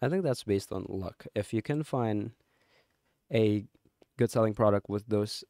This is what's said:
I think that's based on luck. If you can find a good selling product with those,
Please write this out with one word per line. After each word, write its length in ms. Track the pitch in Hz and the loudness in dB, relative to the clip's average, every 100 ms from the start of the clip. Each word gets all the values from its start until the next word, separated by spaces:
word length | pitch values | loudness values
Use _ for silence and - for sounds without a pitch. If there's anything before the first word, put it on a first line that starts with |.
I 60 | 131 | -2
think 160 | 185 | 0
that's 180 | 160 120 | 0 -2
based 300 | 104 98 - | 0 0 0
on 120 | 95 95 | -8 -6
luck. 380 | 95 101 - - | -6 -8 -10 -8
If 200 | 107 - | -6 -2
you 80 | 113 | -2
can 220 | - 147 | -2 -4
find 480 | 151 135 113 104 110 - _ _ _ _ _ _ _ _ - | -2 -2 0 -2 -4 -10 _ _ _ _ _ _ _ _ -2
a 320 | 117 110 107 107 _ _ _ _ - | 2 4 2 -2 _ _ _ _ -2
good 140 | 117 | 0
selling 240 | 123 110 | 2 2
product 340 | 104 107 101 - | 4 4 4 0
with 180 | 101 113 | -6 -2
those, 380 | 104 107 - | 0 0 -6